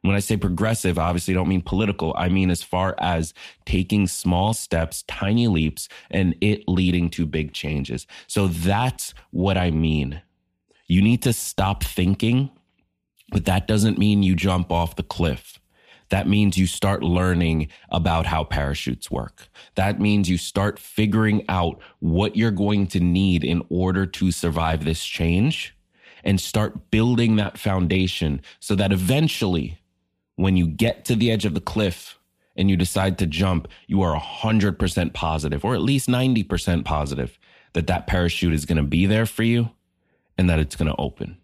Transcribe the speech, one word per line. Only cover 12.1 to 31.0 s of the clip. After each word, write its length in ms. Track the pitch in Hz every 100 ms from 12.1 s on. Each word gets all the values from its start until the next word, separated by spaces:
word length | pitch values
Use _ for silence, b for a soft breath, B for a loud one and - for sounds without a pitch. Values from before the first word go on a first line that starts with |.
| 98 113 127 135 _ _ _ _ _ _ _ _
but 160 | 95 95
that 220 | 92 -
doesn't 320 | 107 110 -
mean 240 | 104 104
you 120 | 95 87
jump 360 | 95 90 87
off 240 | 85 85 -
the 80 |
cliff. 560 | - - 85 - - - _ b b b b
That 180 | 95 -
means 300 | 104 101 92
you 80 | 90
start 380 | - 98 98
learning 640 | 85 87 90 87 82 80 73 B B
about 360 | 85 82 82 80
how 180 | 80
parachutes 680 | - - 71 76 - 62 -
work. 380 | - 57 _ - B B -
That 260 | 95 101
means 260 | 104 104 90
you 100 | 90
start 420 | - 101 104 -
figuring 680 | - - 107 110 110 104 -
out 320 | 92 85 - B B
what 360 | 82 85 104 107
you're 140 | 113
going 380 | 98 101 104 95
to 120 | 92
need 440 | 87 87 98 85
in 180 | 62 85 -
order 380 | 90 92 92 92
to 240 | - 95
survive 520 | - 87 78 80 80
this 220 | 76 82 -
change 720 | - 82 87 131 156 - _ _ B B B
and 180 | - 98
start 480 | - 110 107 - _
building 460 | 110 117 120 117 107
that 240 | 101 -
foundation 840 | 104 95 87 95 92 - 80 69 B B
so 140 | - 101
that 160 | 98
eventually, 840 | 95 92 135 160 - 104 87 58 82 _ _ _ _ _ -
when 220 | 95 92
you 100 | 85
get 380 | 76 113 -